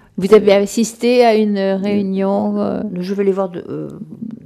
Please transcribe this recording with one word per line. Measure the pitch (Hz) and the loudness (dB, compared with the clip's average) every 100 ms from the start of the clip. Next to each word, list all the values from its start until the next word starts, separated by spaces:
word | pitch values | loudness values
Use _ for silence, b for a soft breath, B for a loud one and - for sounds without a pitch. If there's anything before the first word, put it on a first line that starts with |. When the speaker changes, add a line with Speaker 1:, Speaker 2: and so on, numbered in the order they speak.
| B - | B -6
Speaker 1:
Vous | 190 | 4
avez | 214 202 | 6 6
assisté | 196 202 - 220 - 240 247 | 4 2 -2 -4 -2 2 4
à | 240 214 | 4 4
une | 214 202 | 2 0
réunion, | 190 196 202 208 196 190 190 202 208 208 | 0 -2 -2 -2 -2 -2 0 0 -2 -2
euh ? | 202 - 208 180 | -4 -4 -6 -6
Speaker 2:
Je | 180 | -6
vais | 202 | -2
les | 196 | 0
voir | 190 190 | 0 -2
de, | 175 - | -6 -10
euh, | 147 147 156 156 - - - | -10 -12 -14 -16 -14 -14 -14